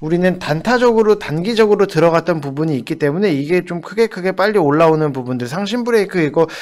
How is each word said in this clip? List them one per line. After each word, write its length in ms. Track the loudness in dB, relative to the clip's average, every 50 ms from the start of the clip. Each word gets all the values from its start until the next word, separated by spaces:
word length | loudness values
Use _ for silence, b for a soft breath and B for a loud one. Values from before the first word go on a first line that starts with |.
우리는 380 | -4 -2 0 2 2 2 0 0
단타적으로, 800 | -4 -4 -4 -2 0 0 2 2 4 4 4 4 4 4 2 0
단기적으로 680 | 0 -6 -6 -4 -4 -2 2 2 4 4 4 2 2
들어갔던 540 | 2 2 2 4 4 4 2 0 0 -2 -2
부분이 360 | -4 -6 -4 -4 -2 -2 -2 -2
있기 160 | -4 -6 -4
때문에, 360 | -2 -2 -2 0 0 0 0
이게 320 | 0 -2 -2 0 -2 -2 -2
좀 160 | -4 -8 -10
크게 280 | -10 -6 -2 -2 -2
크게 260 | -2 -2 -4 -4 -4 -2
빨리 240 | 0 0 0 2
올라오는 560 | 2 2 2 4 4 4 4 4 2 0 -2 -4
부분들, 340 | -4 -6 -6 -6 -6 -6
상신 380 | -6 -6 -6 -6 -4 -4 -4 -2
브레이크 340 | 0 0 0 0 0 0 -2
이거 280 | -2 0 2 0 0 0 B B